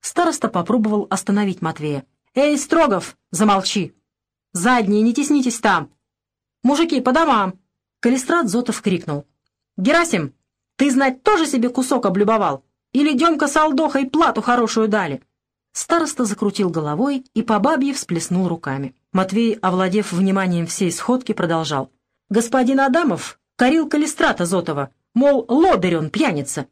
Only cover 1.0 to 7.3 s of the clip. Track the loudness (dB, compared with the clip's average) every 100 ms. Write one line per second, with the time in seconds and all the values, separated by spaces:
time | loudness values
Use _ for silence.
1 | -2 -6 -2 0 0 -2 -6 -6 -4 -6
2 | -8 _ _ 0 0 0 0 2 2 0
3 | -4 -18 _ 0 2 2 0 -4 -6 _
4 | _ _ _ _ _ -2 2 2 2 2
5 | 2 2 0 2 0 0 0 0 -2 _
6 | _ _ _ _ _ _ 0 2 2 0
7 | 2 2 2